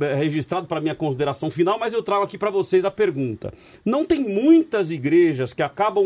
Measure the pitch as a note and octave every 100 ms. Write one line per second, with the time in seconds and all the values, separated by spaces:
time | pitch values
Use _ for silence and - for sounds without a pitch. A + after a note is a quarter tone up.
0 | D3 C#3 D#3 D#3 C3 F3 - D#3+ D#3 D3
1 | D#3 B2+ C#3+ C#3 D#3 C#3+ F3 A3+ A#3 A3+
2 | A3 G3+ G3 F#3 G#3 G3 - F#3 G3 G3+
3 | G3+ C#3 B2+ G#2 - - - - G#3 C4+
4 | D#4+ D#4 A#3 G3 C#4 E4 D#4+ G#3+ E3 D#3+
5 | B2+ E3 E3+ C3 B2+ - D3 - G#3+ G3+